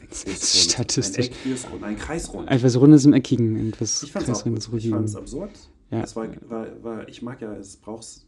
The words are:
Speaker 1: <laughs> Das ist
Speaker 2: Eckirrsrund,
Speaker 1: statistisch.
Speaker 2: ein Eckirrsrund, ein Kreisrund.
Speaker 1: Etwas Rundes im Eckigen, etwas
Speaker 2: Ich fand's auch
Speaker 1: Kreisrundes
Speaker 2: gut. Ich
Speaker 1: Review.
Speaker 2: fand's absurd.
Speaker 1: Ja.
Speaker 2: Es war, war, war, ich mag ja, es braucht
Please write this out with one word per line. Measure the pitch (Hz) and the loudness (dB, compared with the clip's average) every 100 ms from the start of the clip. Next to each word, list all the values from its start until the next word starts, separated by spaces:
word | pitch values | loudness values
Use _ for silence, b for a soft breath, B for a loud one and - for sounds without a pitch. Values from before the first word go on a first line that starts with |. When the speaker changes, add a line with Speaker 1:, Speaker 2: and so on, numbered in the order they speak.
Speaker 1:
<laughs> | - | -16
Das | - | -12
ist | 95 | -8
Speaker 2:
Eckirrsrund, | 92 - - - | -4 0 2 2
Speaker 1:
statistisch. | - 113 - 120 - 123 | 0 -2 -2 -2 -2 -4
Speaker 2:
ein | - 131 | -4 -6
Eckirrsrund, | 127 - - | -6 -8 -10
ein | 104 107 | -8 -8
Kreisrund. | - 165 - 98 85 | -6 -8 -8 -8 0
Speaker 1:
Etwas | 131 123 120 | 2 4 6
Rundes | 143 151 139 | 10 10 10
im | |
Eckigen, | 135 131 123 113 110 110 | 6 4 2 2 0 -4
etwas | 107 110 - | -4 -4 -4
Speaker 2:
Ich | - | -6
fand's | 202 151 | -6 -4
auch | |
Speaker 1:
Kreisrundes | 120 120 110 107 | -2 -2 -4 -4
Speaker 2:
gut. | 117 | -4
Ich | 113 | -2
Speaker 1:
Review. | 107 | -2
Speaker 2:
fand's | 107 104 | -2 -4
absurd. | 101 127 208 - - _ - | -10 -10 -12 -14 -20 _ -8
Speaker 1:
Ja. | 113 | -6
Speaker 2:
Es | - 113 | -6 -8
war, | 110 - - | -10 -12 -12
war, | 113 113 - | -10 -10 -12
war, | 113 110 - | -12 -12 -12
ich | - | -12
mag | 120 127 | -12 -10
ja, | 110 101 | -12 -12
es | 98 - | -16 -18
braucht | - 113 - - | -14 -14 -14 -20